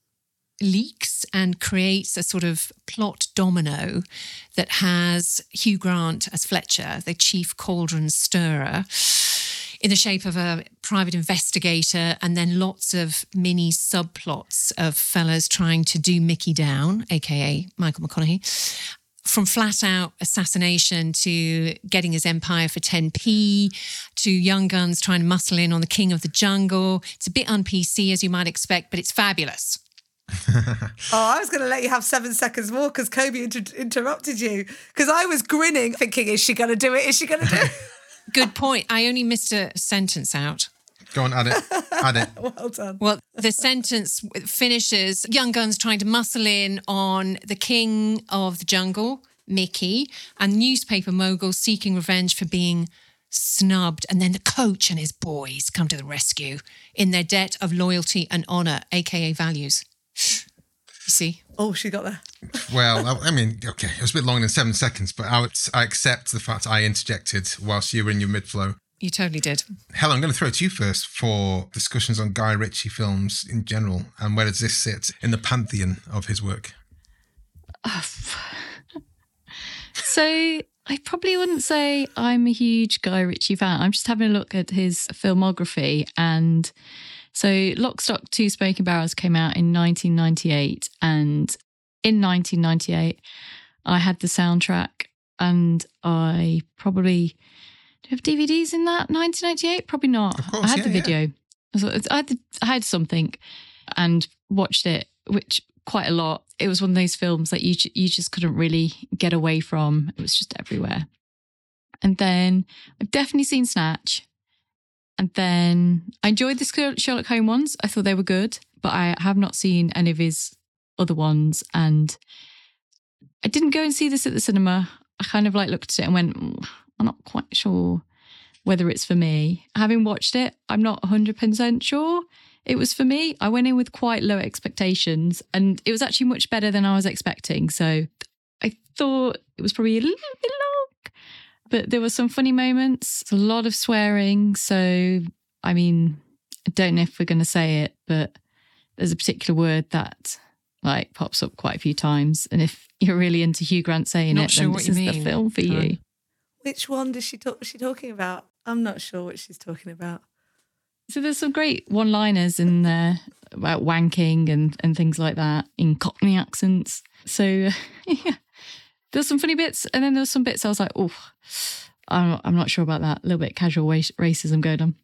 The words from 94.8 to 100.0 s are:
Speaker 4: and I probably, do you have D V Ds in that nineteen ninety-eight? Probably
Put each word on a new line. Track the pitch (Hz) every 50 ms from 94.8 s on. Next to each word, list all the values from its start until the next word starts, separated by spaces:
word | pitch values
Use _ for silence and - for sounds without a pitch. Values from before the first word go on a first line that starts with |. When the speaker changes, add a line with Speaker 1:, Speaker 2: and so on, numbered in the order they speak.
| - - - - - - _ _ _ _ _ -
Speaker 4:
and | 180 180 175 175 170 170 170 165 - - _ _ -
I | 170 165 165 165 160 165 170 165 165 160 165 - _ _ -
probably, | - 202 185 185 180 185 180 175 170 165 - _ _ _ _ - - - - - _ _ _ _ -
do | -
you | 262
have | 254 -
D | 311 311
V | 294 302
Ds | 285 311 330 330 311 339
in | 330 330
that | 339 339 349 - -
nineteen | 302 320 330 339 339 - 349 349
ninety-eight? | 339 311 - 339 349 359 - -
Probably | - 277